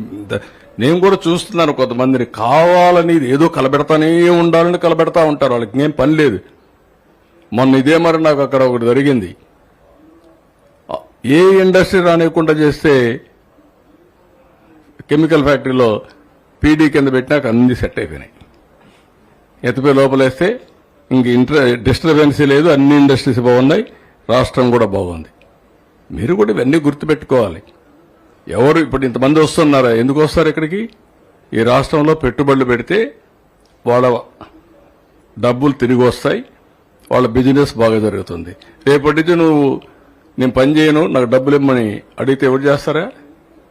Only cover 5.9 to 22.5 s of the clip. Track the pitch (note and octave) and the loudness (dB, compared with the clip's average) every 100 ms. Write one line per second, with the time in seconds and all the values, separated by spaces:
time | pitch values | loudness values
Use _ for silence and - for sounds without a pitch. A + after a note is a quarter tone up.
5.9 | D3 C3+ D#3 C#3+ F#2 - _ _ _ _ | -2 0 2 0 -2 -10 _ _ _ _
6.9 | _ _ _ _ _ - A2 C3 C3+ C3 | _ _ _ _ _ -8 -2 2 2 2
7.9 | E3 E3+ D#3+ D#3+ C#3 C3 C3 C3 A#2+ A#2 | 2 2 0 0 0 0 0 0 0 0
8.9 | B2 C#3+ B2+ F2+ - _ _ _ _ _ | 0 0 -2 -4 -14 _ _ _ _ _
9.9 | _ _ _ _ _ _ _ _ _ - | _ _ _ _ _ _ _ _ _ -14
10.9 | - - _ A2+ D3+ F#3+ G3 F#3 F#3 E3+ | -14 -14 _ 0 2 4 4 2 2 2
11.9 | F#3+ F3 E3+ E3 E3 D#3 D#3 D3+ C3 D#3+ | 0 0 2 0 0 -2 0 0 0 0
12.9 | C3+ A#2 A#2+ - _ _ _ _ _ _ | 2 0 -4 -12 _ _ _ _ _ _
13.9 | _ _ _ _ _ _ _ _ _ _ | _ _ _ _ _ _ _ _ _ _
14.9 | - - D3 D#3+ D#3 C#3 C#3 C3 B2+ A#2 | -16 -4 0 2 2 0 -2 -2 0 0
15.9 | G2+ - - _ _ _ - D3 D3+ D#3 | 0 -6 -20 _ _ _ -4 0 2 2
16.9 | D3+ C#3 B2+ B2 D3 B2+ A#2 B2+ B2 A#2+ | 0 0 -2 -2 -2 0 2 2 0 -6
17.9 | - E2+ C#2+ - _ _ _ _ _ _ | -6 -10 -12 -18 _ _ _ _ _ _
18.9 | _ _ _ _ _ _ _ B2 B2+ C#3+ | _ _ _ _ _ _ _ -6 -2 2
19.9 | C3+ C3+ C3+ C3 B2+ F3+ B3+ - _ _ | 2 2 2 0 0 -4 -4 -12 _ _
20.9 | _ - B2+ B2 A#2+ B2+ D3 B2+ A#2+ A2 | _ -4 0 2 2 2 2 0 0 -2
21.9 | A#2 D#3+ D3+ D3 B2 C#3+ | -2 0 2 2 2 2